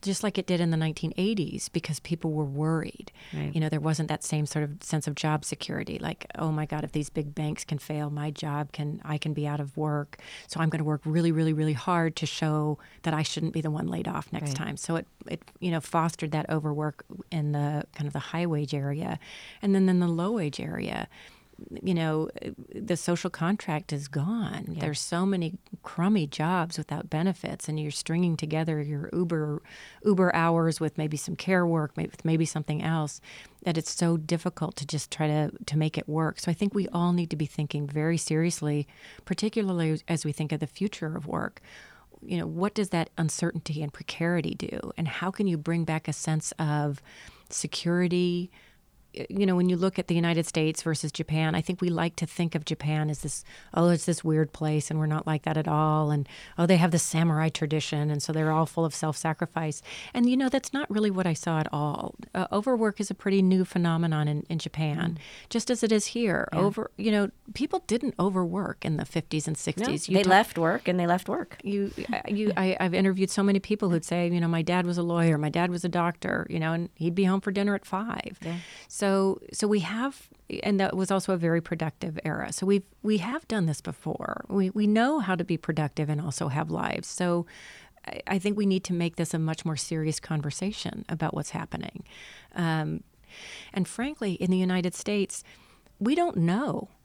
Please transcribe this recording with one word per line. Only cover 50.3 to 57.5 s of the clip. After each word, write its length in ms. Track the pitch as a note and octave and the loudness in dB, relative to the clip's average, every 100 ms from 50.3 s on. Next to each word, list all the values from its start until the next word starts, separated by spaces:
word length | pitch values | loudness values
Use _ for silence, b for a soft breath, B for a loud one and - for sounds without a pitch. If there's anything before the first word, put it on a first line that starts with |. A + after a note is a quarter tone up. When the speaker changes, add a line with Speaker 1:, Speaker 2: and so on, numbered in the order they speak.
| E3 | 2
Speaker 1:
States 380 | D#3+ - D#3 D#3 | 2 2 2 2
versus 280 | E3 D#3 D3+ | -2 0 -2
Japan, 440 | - D#3+ D#3 D#3+ | -4 0 2 2
I 80 | D#3+ | 2
think 180 | - F3+ | -2 0
we 80 | F3+ | 0
like 260 | E3+ E3+ - | 2 0 -2
to 100 | D#3+ | -6
think 280 | - E3+ | 0 0
of 120 | D#3+ D3+ | 0 -4
Japan 420 | D#3 D3 D#3 D3+ | -4 0 0 0
as 140 | D3 | -2
this, 200 | D3 - B B B | -6 -8 B B B
"Oh, 160 | - E3+ | 4 6
it's 160 | E3+ | 4
this 180 | - E3 | 2 0
weird 300 | D#3+ D#3 D3+ | 2 2 2
place 380 | - D#3 D3+ - | 0 0 0 0
and 100 | D#3 | 0
we're 60 | D#3 | 2
not 200 | D3+ - | 0 0
like 160 | D#3 | 0
that 140 | - D#3 | 2 0
at 100 | D#3 | 2
all." 440 | D3+ D#3 D3+ D3+ | 2 4 4 4
And, 180 | D3+ C#3 B B - | 2 0 B B 0
"Oh, 80 | E3+ | 6
they 100 | F#3 | 6
have 140 | F3 | 6
the 80 | E3 | 4
samurai 500 | - E3 E3 D#3 | 2 2 4 4
tradition, 600 | D#3+ | 2